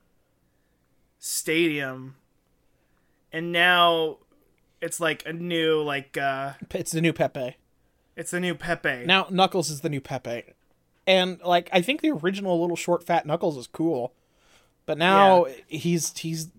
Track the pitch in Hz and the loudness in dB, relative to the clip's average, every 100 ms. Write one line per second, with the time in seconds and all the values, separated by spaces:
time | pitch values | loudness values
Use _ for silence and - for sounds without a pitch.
0 | _ _ _ _ _ _ _ _ _ _ | _ _ _ _ _ _ _ _ _ _
1 | _ _ - - - 160 170 147 135 131 | _ _ -8 -6 -2 0 0 0 -6 -8
2 | 131 135 _ _ _ _ _ _ _ _ | -14 -20 _ _ _ _ _ _ _ _
3 | _ _ _ 160 170 170 175 180 175 165 | _ _ _ -8 -4 2 4 8 6 4
4 | 160 - _ _ _ _ _ _ 165 - | 0 -4 _ _ _ _ _ _ -8 -2
5 | 165 151 147 165 175 170 160 156 147 139 | -2 -2 -8 -8 -4 0 2 2 0 -4
6 | 135 151 139 135 139 139 - 202 170 160 | -6 -4 -4 -4 -8 -12 -12 -8 -6 0
7 | 165 147 143 143 123 - _ _ _ _ | 0 2 -2 -2 -10 -10 _ _ _ _
8 | _ - - 175 180 156 165 165 160 127 | _ -14 -8 -4 -4 -4 -4 -2 -2 -4
9 | 127 190 185 185 190 190 151 147 160 143 | 0 0 2 2 2 2 -4 -6 -6 -6
10 | - 135 - 120 - _ _ _ _ _ | -6 -8 -6 -8 -10 _ _ _ _ _
11 | - 190 185 175 175 175 175 190 175 302 | 2 4 2 -4 0 0 2 -4 -2 0
12 | 311 269 170 196 196 175 175 165 - 175 | 0 0 -2 -4 -2 0 0 -4 -2 -2
13 | - 165 147 165 180 139 120 - 160 143 | 0 -2 0 -2 -2 -4 -12 -4 -2 -2
14 | 120 - _ _ _ _ _ _ - 147 | -4 -10 _ _ _ _ _ _ -8 0
15 | 175 196 196 185 151 131 - 156 175 170 | 4 8 8 8 4 -2 -10 -4 0 0
16 | - - 165 160 160 | -2 -8 -8 -8 -8